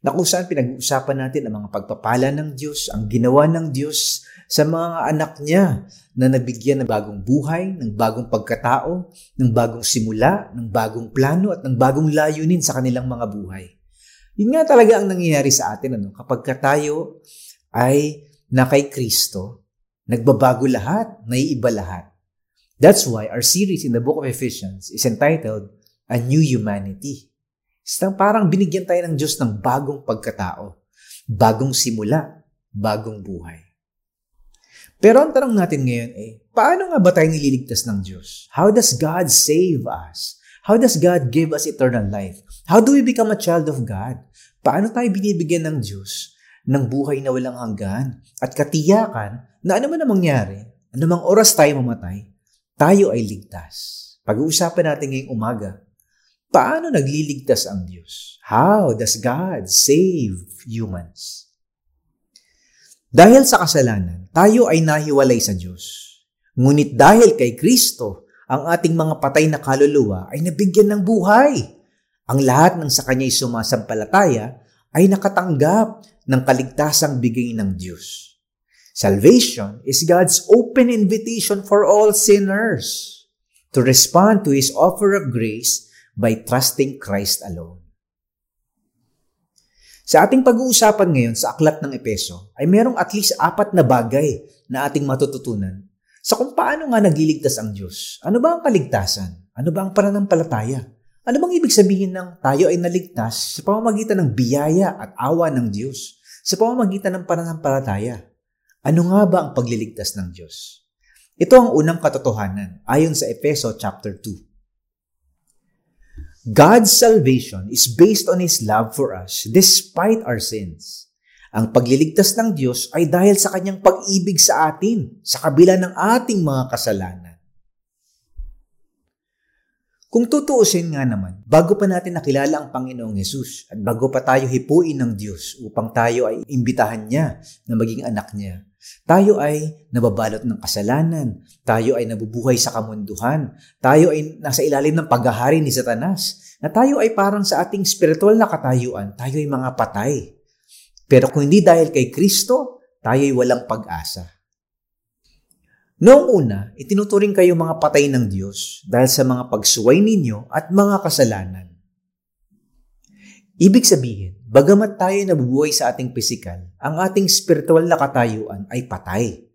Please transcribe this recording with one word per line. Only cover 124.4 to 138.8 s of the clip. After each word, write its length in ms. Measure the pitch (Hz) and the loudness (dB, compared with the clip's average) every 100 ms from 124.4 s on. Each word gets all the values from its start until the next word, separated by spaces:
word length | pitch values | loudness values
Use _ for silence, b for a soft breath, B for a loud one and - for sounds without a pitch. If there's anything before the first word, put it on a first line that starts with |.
| - 147 156 | 2 4 0
atin, 400 | 156 202 226 123 - - | 0 -2 -2 -4 -12 -8
sa 160 | - | -4
kabila 320 | 160 139 180 | 0 6 6
ng 240 | 185 180 185 | 6 0 -2
ating 480 | 185 240 247 208 156 | 0 0 0 -2 0
mga 240 | 135 131 | -2 -4
kasalanan. 720 | 117 - 101 92 90 87 82 _ _ _ _ _ _ _ _ _ - - - _ _ _ _ _ _ _ _ _ _ _ _ _ _ _ | -4 -4 -4 -6 -12 -20 _ _ _ _ _ _ _ _ _ _ -16 -16 -16 _ _ _ _ _ _ _ _ _ _ _ _ _ _ _
Kung 240 | 233 233 | -2 0
tutuusin 640 | 294 285 262 208 180 170 | -2 0 2 2 2 -4
nga 80 | 147 | -4
naman, 400 | 127 107 92 - - | -4 -4 -8 -14 2
bago 260 | 156 170 202 | 2 4 0
pa 140 | 196 | 0
natin 240 | 180 180 | -2 -4
nakilala 480 | 175 143 135 143 151 | -6 -2 -2 0 -4
ang 80 | 139 | -6
Panginoong 480 | 131 131 127 113 104 | -10 -10 -10 -8 -6
Hesus 480 | 95 139 123 - - | -6 -8 -10 -14 -16
at 80 | 110 | -8
bago 320 | - 113 131 | -6 -2 -2
pa 80 | 131 | -2
tayo 240 | 135 131 131 | 0 0 0
hipuin 560 | 127 131 156 170 139 | -4 2 2 2 -2
ng 160 | 120 101 | -4 -6
Diyos 400 | 104 87 - - 110 | -10 -14 -16 -16 -10
upang 260 | 113 113 | -8 -4
tayo 380 | 120 117 120 113 | -2 0 0 -2
ay 160 | 117 113 | -4 -6
imbitahan 640 | 135 123 127 107 113 107 | -4 -2 -2 -2 -4 -6
Niya 320 | 135 151 - B B - | -4 -4 -6 B B -6
na 80 | 113 | -4
maging 320 | 113 113 120 | -4 -6 -8
anak 240 | 104 - | -8 -8
Niya, 320 | 104 98 92 _ _ | -12 -12 -14 _ _